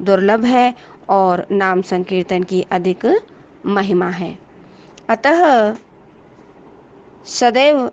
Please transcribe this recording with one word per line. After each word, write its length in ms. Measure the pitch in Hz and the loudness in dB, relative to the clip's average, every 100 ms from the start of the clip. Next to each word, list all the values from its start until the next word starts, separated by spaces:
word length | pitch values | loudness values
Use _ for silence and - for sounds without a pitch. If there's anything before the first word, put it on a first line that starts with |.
दुर्लभ 420 | 185 190 196 220 240 | -2 0 2 0 2
है 280 | 254 247 247 - - - | 2 0 -2 -14 -16 -2
और 360 | 196 185 175 - | 0 2 0 -2
नाम 300 | 196 190 185 | -2 0 -2
संकीर्तन 600 | 190 185 180 185 175 180 | -2 -6 -4 -4 -2 -4
की 180 | 180 185 - | -2 -4 -2
अधिक 340 | 180 180 180 233 415 - - - - - | -2 -2 -2 0 0 -2 -14 -20 -12 -4
महिमा 420 | 202 196 180 180 | -2 0 -2 -2
है। 280 | 175 165 - - - - - - - - | -6 -10 -12 -20 -20 -20 -20 -20 -12 -4
अतः 640 | 226 269 330 339 247 214 226 - - - - - - - - - - - - - - - | 0 2 2 4 4 2 -2 -12 -20 -20 -20 -20 -20 -20 -20 -20 -20 -20 -20 -20 -20 -14
सदैव 600 | - 247 233 285 294 240 | -2 0 4 4 2 -2